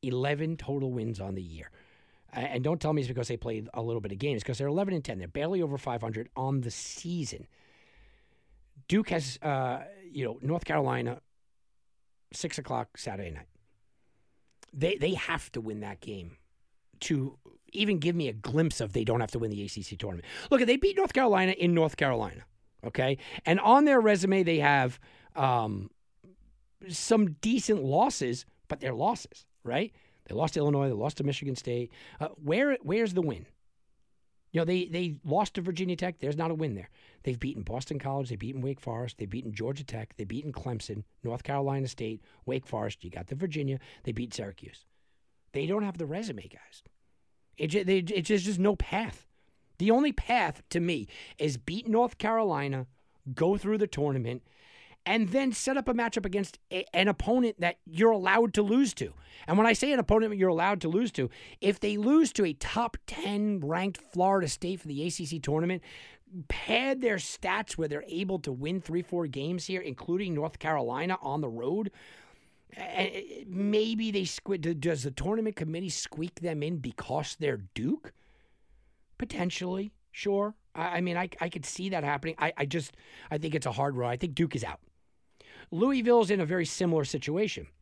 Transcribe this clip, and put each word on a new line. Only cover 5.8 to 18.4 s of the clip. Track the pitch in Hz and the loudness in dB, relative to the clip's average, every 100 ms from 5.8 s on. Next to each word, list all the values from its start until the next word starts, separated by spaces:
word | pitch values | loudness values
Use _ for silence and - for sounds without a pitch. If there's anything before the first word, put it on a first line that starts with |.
| - 120 | -4 -4
hundred | 113 110 120 - | -4 -6 -6 -4
on | 131 139 | -2 0
the | 120 | -2
season. | - - - 165 175 143 - - _ _ _ _ _ - _ _ _ _ _ _ - - | -8 -12 -10 -6 -6 -6 -8 -14 _ _ _ _ _ -20 _ _ _ _ _ _ -20 0
Duke | 202 220 | 2 2
has, | 170 135 120 | 0 -2 -4
uh, | 151 135 127 127 - 196 254 143 | -2 0 0 -2 -8 -16 -14 -6
you | 123 | -4
know, | 117 | -4
North | 131 170 - | -2 -2 0
Carolina, | 151 135 127 120 123 _ _ _ _ _ _ _ _ _ _ _ | 0 2 0 -2 -6 _ _ _ _ _ _ _ _ _ _ _
six | - 165 - | -8 -6 -6
o'clock | 135 123 110 - | -4 -4 -4 -8
Saturday | - 98 95 | -10 -8 -8
night. | 76 76 _ _ _ _ _ _ _ _ _ _ _ - | -10 -14 _ _ _ _ _ _ _ _ _ _ _ -18
They, | 143 160 202 | -2 0 0
they | 151 | 0
have | 180 - 165 - | -2 -2 -4 -4
to | - | -8
win | 110 104 | -6 -6
that | 104 98 | -8 -10
game | - 101 85 - _ _ _ _ _ _ | -10 -10 -10 -16 _ _ _ _ _ _
to | - 151 135 - - - _ | -2 0 0 -6 -20 -20 _
even | - 208 190 | -2 0 2
give | 151 170 | 2 0
me | 143 | -2
a | |
glimpse | 110 | -4